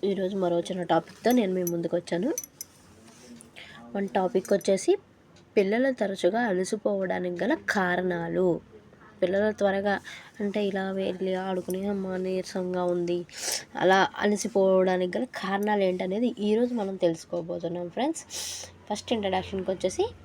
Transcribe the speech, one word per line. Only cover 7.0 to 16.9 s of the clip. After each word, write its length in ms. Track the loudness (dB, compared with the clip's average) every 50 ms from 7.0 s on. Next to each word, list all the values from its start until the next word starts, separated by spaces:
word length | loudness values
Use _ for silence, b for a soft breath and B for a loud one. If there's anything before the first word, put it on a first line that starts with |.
| -2 -2 -2 -2 -2 -4 -2 -2 0
గల 100 | 0 0 -2 -2 -2
కారణాలు. 920 | 0 0 2 2 2 0 0 0 -2 -2 -4 -2 0 2 2 2 2 0 -2 -12 -20 -20 -20 -20 -20 -20 -20 -20 -6 -2 -2
పిల్లలు 300 | 0 2 2 2 0 0
త్వరగా 480 | 2 0 2 2 2 0 0 0 -2 -4 B B B B B B -6
అంటే 260 | -4 -2 -2 0 -2
ఇలా 240 | 0 -2 -2 -4 -4
వెళ్ళి 440 | -4 -2 -2 -4 -4 -4 -2 -2 -2
ఆడుకుని, 520 | -2 -2 -2 -2 -4 -2 -4 -4 -4 -2
"అమ్మ 300 | -2 -2 -2 -4 -4 -4
నీరసంగా 680 | -4 -2 -2 -2 -4 -4 -4 -4 -4 -4 -2 -2 0 0
ఉంది," 420 | 0 0 0 0 -2 -2 -4 -4 B B B B B B B B B -6
అలా 320 | 2 4 6 6 6 6 2 0 -2
అలసిపోవడానికి 1000 | 0 0 0 0 -2 -2 2 2 4 6 6 6 4 4 2 0 0 -2 -2 -4
గల 60 | -4
కారణాలు 580 | -4 -6 -8 -6 -4 -2 0 0 0 2 2 2
ఏంటనేది 520 | 2 0 0 -2 -2 -2 0 0 0 -2 0
ఈరోజు 360 | 0 2 4 4 2 2 0
మనం 220 | -2 -4 -4